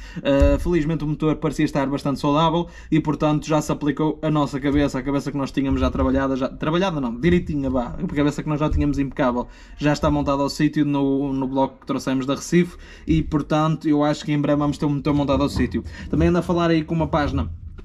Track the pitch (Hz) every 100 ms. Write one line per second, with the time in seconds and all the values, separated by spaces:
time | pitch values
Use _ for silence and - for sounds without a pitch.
0 | - 165 143 139 139 143 175 175 151 156
1 | 151 151 156 151 156 135 151 147 135 139
2 | 147 131 147 143 165 170 170 - - 160
3 | 151 143 151 151 139 156 151 135 147 139
4 | 156 - 160 156 139 139 143 143 143 135
5 | 135 139 147 139 135 - 135 135 127 139
6 | 131 131 135 131 131 - 151 175 196 156
7 | 123 120 147 175 - 147 135 127 117 -
8 | 170 139 147 147 156 143 151 - 147 135
9 | 139 135 127 120 117 - - - 147 -
10 | 156 147 139 139 139 - 151 156 143 143
11 | 139 135 139 135 131 135 131 - - 131
12 | 135 131 131 139 - 175 175 - - -
13 | - 160 - 151 - 151 156 156 160 147
14 | 147 147 - 147 147 147 147 139 151 143
15 | 139 143 139 135 139 - - - - -
16 | - 143 170 175 170 170 170 165 156 165
17 | 151 160 143 135 - - - -